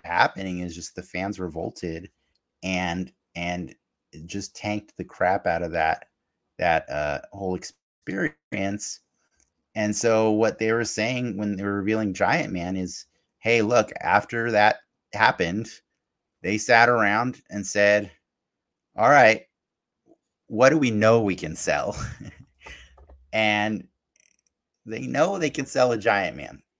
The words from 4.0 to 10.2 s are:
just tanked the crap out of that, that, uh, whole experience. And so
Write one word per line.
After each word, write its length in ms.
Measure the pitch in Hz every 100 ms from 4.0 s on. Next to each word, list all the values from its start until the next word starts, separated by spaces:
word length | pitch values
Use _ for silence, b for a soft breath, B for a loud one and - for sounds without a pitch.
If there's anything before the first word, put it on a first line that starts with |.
| _ 78 85
just 300 | 98 95 -
tanked 400 | 104 104 104 -
the 80 |
crap 420 | 90 - 90 98 92
out 160 | 82
of 100 | 85
that, 360 | 82 78 - - _ _ _ _ -
that, 300 | 87 82 -
uh, 300 | 73 73 71 -
whole 220 | 98 95
experience. 1500 | 90 - - _ _ - 95 160 - _ 101 98 101 - - _ _ _ _ _ _ _
And 200 | 110 107
so 380 | 98 117 110